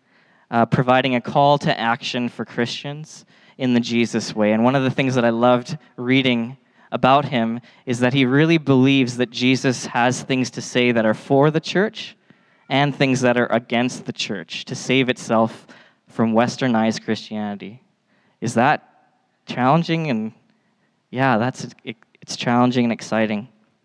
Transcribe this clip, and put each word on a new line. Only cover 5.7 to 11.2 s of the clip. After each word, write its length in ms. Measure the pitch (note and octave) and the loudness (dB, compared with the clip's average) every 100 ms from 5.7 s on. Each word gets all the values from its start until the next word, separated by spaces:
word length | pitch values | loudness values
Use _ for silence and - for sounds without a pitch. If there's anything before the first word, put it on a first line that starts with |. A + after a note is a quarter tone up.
| D3+ _ - | -12 _ -10
reading 600 | B2 C3 C3 A#2+ A#2 C3 _ _ - | 0 2 4 2 -2 -10 _ _ -10
about 360 | B2 B2+ C#3 C#3 | 0 4 4 4
him 340 | B2 A2+ A#2 - _ | 0 -2 -4 -10 _
is 140 | - A#2 | -6 0
that 160 | B2 | 2
he 100 | C#3 | 2
really 320 | B2 C#3 D#3+ E3 | 4 4 4 2
believes 640 | C#3 C3 C3+ C#3 A#2+ A#2+ | 4 4 6 4 0 -2
that 100 | B2 | -4
Jesus 560 | A#2+ B2+ B2+ C#3 A#2 | 0 0 2 0 -2
has 380 | - B2+ B2 B2+ | -4 0 0 0
things 260 | - C3 A#2+ | -4 -4 -4
to 100 | - | -6
say 280 | - B2+ B2 | -4 0 2
that 140 | A#2 | 2
are 80 | A2 | 2
for 380 | G#2+ | 0